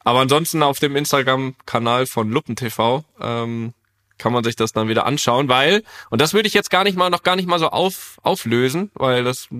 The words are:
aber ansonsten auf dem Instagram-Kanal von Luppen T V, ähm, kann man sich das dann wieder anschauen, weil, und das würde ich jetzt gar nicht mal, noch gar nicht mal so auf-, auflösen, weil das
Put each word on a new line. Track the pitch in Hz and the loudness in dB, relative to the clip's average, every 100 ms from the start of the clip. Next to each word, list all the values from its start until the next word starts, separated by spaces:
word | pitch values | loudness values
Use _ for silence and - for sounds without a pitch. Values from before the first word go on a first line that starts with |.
aber | 117 127 | 0 2
ansonsten | 131 147 165 160 | 4 2 0 0
auf | 147 - | 0 2
dem | 147 139 | 0 -2
Instagram-Kanal | 147 143 131 131 131 - - 117 117 123 131 | 0 0 2 0 -2 -8 -4 -2 0 0 0
von | 120 107 | -2 -2
Luppen | 131 - 110 | -2 -4 -8
T | 117 | -6
V, | - 113 135 - - | -2 0 -2 -6 -10
ähm, | 117 117 117 113 117 - _ _ _ - | -6 -6 -6 -6 -8 -12 _ _ _ -4
kann | 113 | 0
man | 120 117 | 0 0
sich | - | -2
das | 113 | -2
dann | 110 110 | 0 0
wieder | 110 - | 0 0
anschauen, | 143 - 120 139 | 0 0 2 2
weil, | 127 147 208 - - - | 4 4 2 -2 -18 -4
und | 117 | 0
das | 156 | 2
würde | 202 214 | 2 2
ich | |
jetzt | 202 - | 0 2
gar | 185 202 | 2 2
nicht | 180 | 2
mal, | 180 | 0
noch | 175 | 0
gar | 180 185 | 0 0
nicht | 180 | 0
mal | 175 | 0
so | 160 | 0
auf-, | 135 185 - - - | 0 -2 -2 -16 -4
auflösen, | - 190 117 117 131 160 202 | -2 -2 0 0 0 -2 -6
weil | - 131 123 123 | -4 0 0 0
das | 127 - | -4 -10